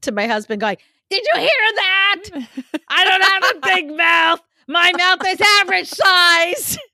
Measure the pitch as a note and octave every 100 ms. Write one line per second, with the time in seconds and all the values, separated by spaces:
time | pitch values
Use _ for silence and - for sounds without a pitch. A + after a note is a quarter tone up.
0 | - G#3 G#3+ A3 G#3+ G#3+ G#3+ F#3+ _ _
1 | _ G#4+ B4 D#5+ B4+ C#5+ A4 A4 G4 F#4+
2 | G4 G4+ G4+ E4+ B3 - B3+ D4+ _ C#4+
3 | F#4+ F#4+ F#4+ F#4+ F#4 F#4 D4 F#4 D4+ D4+
4 | E4+ E4+ E4 E4 _ _ _ D#4+ F4 F4
5 | F4+ F#4 F#4+ F#4 G#4 G#4 F#4+ F#4 - -
6 | G4 F#4 F4 E4+ E4+ F4+ - - C5+